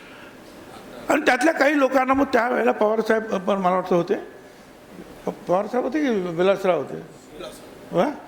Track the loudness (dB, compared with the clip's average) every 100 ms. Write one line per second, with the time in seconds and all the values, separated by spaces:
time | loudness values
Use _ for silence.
0 | -20 -20 -20 -20 -20 -20 -20 -20 -18 -8
1 | 0 2 2 2 2 2 2 4 4 2
2 | 2 2 2 2 2 2 0 2 2 2
3 | 2 0 0 -4 -2 0 2 2 2 0
4 | 2 -2 -6 -16 -20 -20 -20 -20 -20 -20
5 | -18 -10 -10 -6 0 0 0 -2 -2 0
6 | 0 0 -2 0 2 2 2 0 -2 -10
7 | -14 -18 -18 -14 -14 -14 -18 -20 -4 0
8 | 0 -2